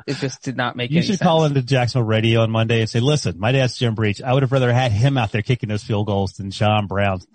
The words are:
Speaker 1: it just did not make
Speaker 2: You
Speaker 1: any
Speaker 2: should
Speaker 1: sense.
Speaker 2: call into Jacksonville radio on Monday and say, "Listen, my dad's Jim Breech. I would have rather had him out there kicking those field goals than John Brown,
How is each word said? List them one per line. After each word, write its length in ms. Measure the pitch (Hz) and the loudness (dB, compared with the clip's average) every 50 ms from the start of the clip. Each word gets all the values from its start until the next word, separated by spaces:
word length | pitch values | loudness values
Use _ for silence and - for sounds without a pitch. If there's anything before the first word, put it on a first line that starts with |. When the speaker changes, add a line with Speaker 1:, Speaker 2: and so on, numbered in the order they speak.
| - | -6
Speaker 1:
it 100 | - 139 | -8 -6
just 260 | - 139 131 - - | -6 -6 -8 -8 -8
did 140 | - 139 120 | -10 -8 -4
not 200 | 127 123 120 - | -4 -4 -4 -4
make 140 | 123 123 131 | -6 -4 -2
Speaker 2:
You 80 | 147 175 | 0 0
Speaker 1:
any 80 | - | 0
Speaker 2:
should 120 | - 202 - | 0 0 0
Speaker 1:
sense. 80 | - | 2
Speaker 2:
call 180 | 180 165 160 160 | 2 4 2 2
into 160 | 147 139 135 | 2 0 0
Jacksonville 440 | 123 117 135 127 123 113 - 127 113 | 0 2 2 2 2 2 0 0 0
radio 340 | 110 110 110 113 113 117 113 | 2 2 2 2 2 4 2
on 80 | 113 110 | 2 2
Monday 300 | 113 113 113 113 117 113 | 2 0 0 2 2 0
and 80 | 110 104 | 0 0
say, 120 | - 117 | 0 0
"Listen, 380 | 120 147 151 139 - 95 82 85 | 2 2 2 2 0 -4 -4 -2
my 100 | 101 120 | 0 0
dad's 240 | 131 135 127 117 - | 2 2 2 0 0
Jim 180 | - 123 117 107 | -2 -2 -2 0
Breech. 260 | 113 110 104 101 - | 0 0 -2 -2 -2
I 100 | - 127 | -2 0
would 100 | 123 139 | 2 2
have 100 | 135 113 | 2 2
rather 200 | 139 135 127 120 | 2 2 2 2
had 200 | 120 127 131 123 | 2 2 2 2
him 260 | 104 104 127 139 139 131 | 2 2 2 2 2 2
out 140 | 110 - | 0 0
there 100 | - 107 | -2 -2
kicking 260 | - - 123 - - 104 | -2 -2 -2 -2 -2 -4
those 140 | 107 104 | -4 -4
field 240 | - - 107 101 107 | -4 -2 -2 -2 -2
goals 280 | 107 101 98 98 92 - | 0 0 -2 -2 -2 -6
than 160 | - 95 95 | -8 -10 -10
John 340 | 92 - 107 107 107 107 101 | -4 -2 0 2 2 0 -2
Brown, 340 | 90 95 98 101 98 95 90 - _ | -2 -2 0 0 0 -2 -4 -8 _